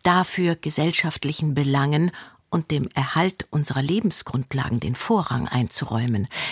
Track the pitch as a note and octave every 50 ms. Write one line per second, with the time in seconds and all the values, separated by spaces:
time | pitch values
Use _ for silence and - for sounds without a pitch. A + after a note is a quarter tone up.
0 | - F3+ F3 F3+ F#3 - - - F3+ E3+ E3+ D#3+ - D#3 D3+ - D3+ E3+ E3 -
1 | - E3 - - - C#3+ D3+ - D#3+ D3+ C#3 D3 C#3+ C#3 C#3 C#3 C#3 C#3+ D3 D3+
2 | E3+ F3+ - - - - - - _ _ - E3+ D#3+ - D#3 C#3+ C#3 - - -
3 | C3+ C3 - D#3 E3+ F#3+ F#3 _ - _ - D3+ C#3+ - B2+ C3+ C3+ C#3+ F3 G#3+
4 | A#3 G3 - - - - - - C3 - - C3+ B2+ - A#2+ A#2+ - G2 B2 -
5 | - - A3+ G#3 D#3+ - B2+ B2 A#2+ - - B2+ A#2+ G#2+ - - - - - A2+
6 | A#2+ B2 A2+ G2+ G2 - - - - -